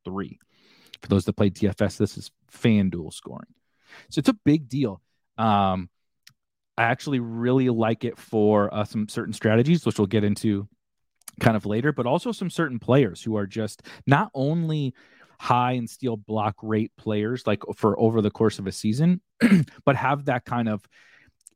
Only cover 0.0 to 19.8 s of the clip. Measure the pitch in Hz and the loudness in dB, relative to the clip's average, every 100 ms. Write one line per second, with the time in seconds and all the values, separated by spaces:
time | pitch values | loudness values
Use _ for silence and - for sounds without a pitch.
0 | - 95 90 - _ _ _ _ - - | -12 -10 -10 -14 _ _ _ _ -20 -14
1 | - 98 107 - 104 - 101 - 101 - | 0 0 0 0 0 2 -4 0 -2 0
2 | 101 - - _ _ - 120 107 95 85 | -4 -4 -18 _ _ -2 2 4 2 -4
3 | 78 - - 64 - _ _ _ _ - | -10 -14 -16 -16 -20 _ _ _ _ -20
4 | - - 196 226 - 156 131 139 120 92 | -8 0 0 2 2 2 0 -4 -4 -6
5 | _ _ _ - 113 101 95 92 87 _ | _ _ _ -2 2 4 2 0 -6 _
6 | _ _ _ _ _ _ _ - 117 127 | _ _ _ _ _ _ _ -2 0 0
7 | 151 131 117 117 120 135 127 113 110 117 | -2 -4 -4 -4 0 2 2 0 0 -2
8 | 120 - - 110 104 104 101 107 104 113 | -6 -10 -4 2 4 4 2 -2 -6 -6
9 | 107 - 104 107 110 113 131 170 113 - | -6 -6 -8 -2 2 4 4 2 0 0
10 | 101 110 104 104 110 101 101 _ _ _ | 0 2 0 0 0 -2 -4 _ _ _
11 | _ _ - - 123 110 101 110 143 135 | _ _ -20 -2 0 0 -2 -2 -2 -2
12 | 120 165 247 214 180 - 156 120 - 135 | -2 -2 -4 -6 -6 -4 -4 -4 2 4
13 | 113 - 110 107 98 110 104 - - - | 4 0 -6 -4 -4 -6 -8 -10 -20 -8
14 | - 139 214 139 139 170 160 156 135 - | 0 0 0 -4 -2 -2 -2 -2 -4 -8
15 | _ _ _ - - 123 123 127 117 - | _ _ _ -10 0 2 2 -2 -6 -6
16 | 123 110 104 110 104 - 110 107 113 _ | -6 -6 -4 -2 -2 -4 -2 0 -2 _
17 | 110 104 107 127 - 104 - - 110 - | -6 -4 -2 -4 -2 -2 -4 0 0 4
18 | 113 113 104 - 110 - 95 - 110 120 | 2 2 0 2 0 0 -10 -6 -4 0
19 | 170 180 _ - 233 185 135 - | 0 0 _ 0 4 4 2 -2